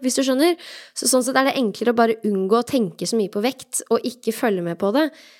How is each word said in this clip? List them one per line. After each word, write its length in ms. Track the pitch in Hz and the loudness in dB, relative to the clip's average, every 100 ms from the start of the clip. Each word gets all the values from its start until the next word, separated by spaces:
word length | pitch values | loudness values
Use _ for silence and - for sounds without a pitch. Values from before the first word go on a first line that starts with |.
hvis 160 | 254 254 | -2 0
du 40 | |
skjønner. 320 | 269 262 330 339 - - - | 0 2 2 0 -6 -18 -14
Så 140 | - - | -6 0
sånn 140 | 254 247 | 2 2
sett 120 | 262 | 2
er 80 | 269 | 0
det 60 | - | 0
enklere 360 | 233 - 220 | -2 0 0
å 40 | 233 | 2
bare 200 | 233 226 | 2 2
unngå 380 | 214 202 190 226 | 0 0 2 0
å 60 | 240 | 2
tenke 420 | 277 196 - 180 | 0 -2 -4 -4
så 80 | 226 | -2
mye 140 | 196 | -2
på 80 | 208 | -2
vekt, 400 | 226 269 - - - | -4 -4 -8 -10 -2
og 160 | 226 247 | -2 -2
ikke 280 | 240 - | -6 -6
følge 280 | 220 247 190 | -2 0 0
med 160 | 170 170 | -2 -2
på 140 | 196 | 0
det. 140 | 240 311 - - - | 2 0 -4 -20 -20